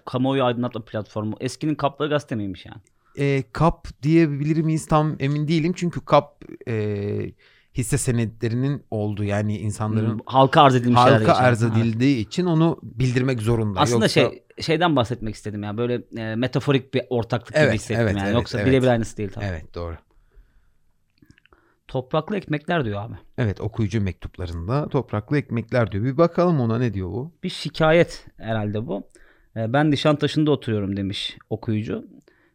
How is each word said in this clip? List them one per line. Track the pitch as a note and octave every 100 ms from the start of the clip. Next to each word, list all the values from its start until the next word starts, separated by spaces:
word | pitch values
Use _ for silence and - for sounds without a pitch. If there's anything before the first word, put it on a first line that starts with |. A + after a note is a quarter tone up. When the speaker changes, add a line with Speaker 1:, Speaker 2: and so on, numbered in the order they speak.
| -
Speaker 1:
kamuoyu | B2 C3 C3+
aydınlatma | B2 A#2+ B2 A2 -
platformu. | A2 G#2 A2 G#2+ G#2+
Eskinin | B2+ - D#3 D3
kapları | C#3+ - D3
gazete | D3 - A#2
miymiş | G2+ F2+ -
yani? | - _ _ _ -
Speaker 2:
E, | C#3 C#3 -
kap | - D#3+ - - -
diyebilir | C#3+ E3 E3 C#3 D3+ D#3
miyiz | D#3 D#3 -
tam | D#3 D#3 -
emin | C#3 D3 D3+
değilim. | E3 D#3+ F#3
Çünkü | F3 C3+ -
kap, | D3 D3 _ - - -
e, | A2 G#2 G2+ G2+ G#2 G2+ - _ _ _
hisse | - A#2+ C#3+
senetlerinin | - A#2+ A2+ - A#2 A#2+ C3+ C#3+ -
olduğu, | A2 G#2+ G2+
yani | G2+ G2+ G#2+ G#2
insanların | G#2 G2+ G#2+ A2 A2
Speaker 1:
Hmm, | G#2+ -
halka | C3 C3+ D#3+
arz | C#3+ B2+
edilmiş | A#2+ A#2+
Speaker 2:
halka | A#2+
Speaker 1:
herhalde | A2+ A2
geçen. | C#3+
Speaker 2:
arz | B2+ A#2
Speaker 1:
Evet. | A#2 A2
Speaker 2:
edildiği | A#2 A2+ C3+ C3
için | G#2 - F3+
onu | D#3+ E3 -
bildirmek | A2+ A2+ B2+ B2 C3 B2+
zorunda. | G#2+ A#2 G#2+ F#2
Speaker 1:
Aslında | G2 A#2 G#3
Speaker 2:
Yoksa | - B2+
Speaker 1:
şey, | - _ -
şeyden | A2+ D#3+ F3 C#3
bahsetmek | A#2 A#2+ A2 G#2+
istedim | G#2+ G#2
ya. | G#2 G#2
Böyle, | A#2+ B2 - A2+
e, | A2 A2
metaforik | B2+ C#3+ C#3+ C3+ -
bir | B2+ -
ortaklık | A#2+ A2 A#2+ - D3+
gibi |
Speaker 2:
Evet, | D3
Speaker 1:
hissettim | G#2+ - A2+
Speaker 2:
evet, | A2+ G2
Speaker 1:
yani. | G2
Speaker 2:
evet, | A#2
Speaker 1:
Yoksa | A#2 A2+
Speaker 2:
evet. | G#2
Speaker 1:
birebir | C3+ B2+
aynısı | A#2 G#2+ -
değil | G2
tabii. | G2+ G2+
Speaker 2:
Evet, | E2 - F2
doğru. | E2+ D#2+ _ _ _ - _ _ _ _ _ _ _ _ _ _ _ _ _ _ -
Speaker 1:
Topraklı | C3 B2 D#3 D#3 -
ekmekler | - D3 - F3 A#2
diyor | G2+
abi. | A2 G#2+ - -
Speaker 2:
Evet, | A#2 F#2
okuyucu | A2 - G#2+ A2
mektuplarında | G2 - - - F2 E2+ E2+ C3+ D3+
topraklı | C#3 - G#2 - C#3+
ekmekler | - A#2 A2+ B2 A2
diyor. | G2+
Bir | B2 C3+
bakalım | E3+ - F3 D#3
ona, | A#2 A2+
ne | B2
diyor | F#2+ F2+
bu? | G#2+ D#3 _
Speaker 1:
Bir | F#3
şikayet | - D3+ - D#3+ E3+ E3 - - -
herhalde | A2 A2 G#2+ G#2+ B2+
bu. | G3 - _ - _ _ A2+
E, | A2+
"Ben | C3+ D#3
Nişantaşı'nda | C#3 D#3 D3 D3 - D3+
oturuyorum." | C#3 - G#2+ G2 G2+
demiş | G2 F#2+ - - _
okuyucu. | A2 - G#2+ A2+ G#3 - - _ _ _